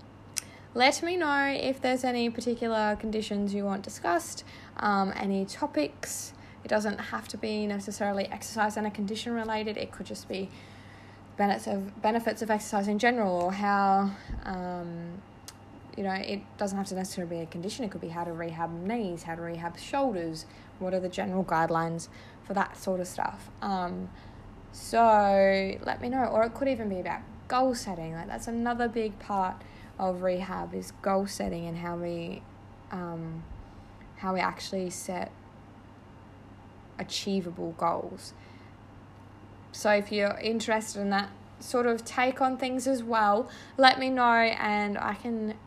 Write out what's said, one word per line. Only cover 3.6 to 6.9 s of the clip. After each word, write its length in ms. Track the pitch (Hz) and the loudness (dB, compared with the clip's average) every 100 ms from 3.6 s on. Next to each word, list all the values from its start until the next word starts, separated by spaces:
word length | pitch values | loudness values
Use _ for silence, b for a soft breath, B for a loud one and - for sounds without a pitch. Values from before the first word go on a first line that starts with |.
| 202 | 0
want 180 | 196 | -2
discussed, 600 | - - - 349 - - - B B B | -6 -4 2 2 0 -10 -14 B B B
um, 340 | 208 196 190 - | 2 2 2 0
any 280 | 196 196 196 | 0 0 -2
topics. 880 | - 294 311 - - - - - - B B | -4 -2 0 0 -2 -8 -8 -10 -14 B B
It 40 | - | 0
doesn't 320 | 214 208 | 0 2